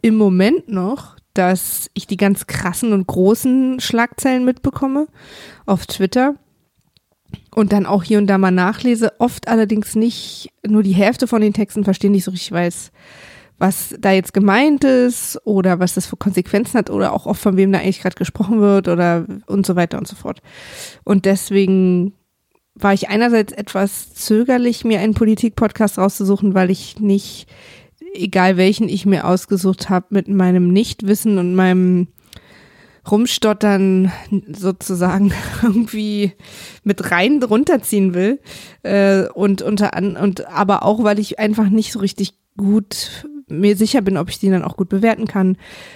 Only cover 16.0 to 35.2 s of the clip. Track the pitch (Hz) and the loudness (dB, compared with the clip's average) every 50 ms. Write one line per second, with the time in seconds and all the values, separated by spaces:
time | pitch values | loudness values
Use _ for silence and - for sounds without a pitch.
16 | - - - - - 202 185 180 185 - - 202 240 - - 240 - - - - | -6 -6 -6 -6 -4 -2 -2 -2 -2 0 0 -2 -2 0 0 -2 -2 -2 -2 -2
17 | - - - 202 - - 202 - - 208 190 190 196 196 196 180 - 185 185 - | -2 0 -2 -2 -4 -4 -4 -2 0 0 2 4 4 4 2 2 0 -2 -4 -2
18 | - 180 - - 180 - - - 202 185 226 214 202 202 202 196 190 180 175 170 | -4 -6 -6 -4 -6 -6 -4 -4 -2 0 2 2 4 4 4 2 2 0 0 0
19 | 175 175 170 170 165 - 190 202 - - 196 196 190 - 175 180 170 165 - 165 | 2 2 0 0 -2 -6 -10 -14 -10 -4 -2 -2 0 0 0 0 0 -2 -2 -6
20 | 180 - - - - - - - _ - - - - - - - - - - - | -10 -10 -12 -12 -12 -12 -12 -12 _ -20 -20 -20 -20 -20 -18 -18 -18 -18 -20 -10
21 | - - 202 190 175 190 196 190 - - 202 196 196 185 190 185 185 180 180 180 | -2 0 0 2 2 2 0 0 0 0 0 2 2 4 4 4 4 4 2 2
22 | 175 202 - _ _ _ _ _ _ _ _ _ _ _ _ - - 202 196 196 | 0 -2 -6 _ _ _ _ _ _ _ _ _ _ _ _ -2 0 2 2 0
23 | - - 202 214 240 240 233 226 208 - - - 202 - - 190 196 196 - - | 0 -2 -2 0 2 2 2 2 0 0 -4 -12 -10 -6 -4 -2 -2 -2 -4 -6
24 | - - - - - - 214 214 247 254 254 247 240 240 226 - - 226 220 180 | -14 -16 -16 -8 -4 0 0 2 2 2 2 2 2 0 -2 -2 -2 -2 0 0
25 | 190 220 208 - 226 214 220 - - 226 - - 226 208 - - 220 202 - 208 | 0 0 0 2 2 2 2 2 0 -2 -2 0 -2 -2 0 0 -2 -2 0 0
26 | 190 202 - - 202 190 202 196 208 202 190 190 185 180 190 - - - - - | 0 0 0 0 0 0 0 2 2 0 2 2 2 0 0 -2 -6 -10 -10 -4
27 | 214 202 196 202 - - - - - - - - - - - - - _ _ _ | 0 0 0 0 -2 -6 -14 -18 -20 -20 -20 -20 -20 -20 -20 -20 -20 _ _ _
28 | 311 359 392 381 - 190 175 185 185 185 190 175 185 196 208 - 220 - 170 185 | -20 -16 -12 -8 -6 -2 0 2 4 4 4 4 4 4 2 2 0 -2 -2 -2
29 | - 196 196 - - 175 180 185 - - 202 185 185 190 185 - - - 196 180 | 0 2 2 2 2 2 0 0 0 -2 -2 0 0 0 -2 -2 -2 -2 -2 -2
30 | - - 202 226 226 - 202 190 185 180 180 185 180 175 180 202 233 - - - | -2 -2 -2 -2 -2 0 0 2 2 4 4 4 4 4 4 2 2 0 -4 -4
31 | 220 196 208 - - 220 202 185 175 180 180 185 185 185 185 185 185 180 180 175 | -2 0 0 0 0 0 0 0 0 0 2 2 4 4 4 4 4 4 2 2
32 | 180 - _ _ _ _ - - - _ - - - - _ _ - _ _ _ | 0 -2 _ _ _ _ -20 -20 -20 _ -20 -20 -20 -20 _ _ -20 _ _ _
33 | - - 202 214 240 247 - - - 214 208 202 214 208 202 190 190 190 185 185 | -6 0 0 0 2 0 -2 0 0 0 0 2 2 2 2 4 2 2 4 2
34 | 190 185 - - - - 208 190 - - 165 202 185 190 185 - - - 190 175 | 2 0 0 -4 -6 -4 -4 -4 -4 -6 -10 -6 -4 -4 -4 -4 -6 -8 -4 -2
35 | 180 185 180 196 | 0 0 2 2